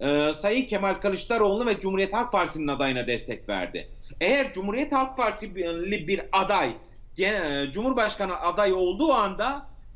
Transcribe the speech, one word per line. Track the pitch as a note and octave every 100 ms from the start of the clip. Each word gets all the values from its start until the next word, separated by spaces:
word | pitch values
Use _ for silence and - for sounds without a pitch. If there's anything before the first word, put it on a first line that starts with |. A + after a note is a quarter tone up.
e, | C#3 D3 D3+
Sayın | D#3 G#3 B3 C4
Kemal | G3+ G3
Kılıçdaroğlu | F#3 G3+ F#3 - A#3 G#3 G#3 A#3+
ve | G3+
Cumhuriyet | F#3+ F#3+ F#3+
Halk | G#3 A#3+
Partisi'nin | G3 E3+ D#3+ D3
adayına | C#3 C3+ B2+ A#2+
destek | A#2 - A2 -
verdi. | G2 F2 F2 - - - -
Eğer | F3 C#4 C4
Cumhuriyet | F#3 G3 A#3 D4
Halk | C#4 C4+ C4+
Partili | A3+ - G#3 F#3+ E3+ E3+ F#3 G3+ D#3
bir | F#3+ -
aday, | F#3+ F#3+ G3 C3+ A2 - - - -
gen-, | F#3+
e, | G#3 D#3+ C#3 C#3
Cumhurbaşkanı | D#3 B3 A#3+ G#3+ - G3 F3
adayı | E3+ G3 G3+ F#3
olduğu | F3+ F#3 D#4+
anda | B3 G3 F#3+ A#3 C#4+ - - -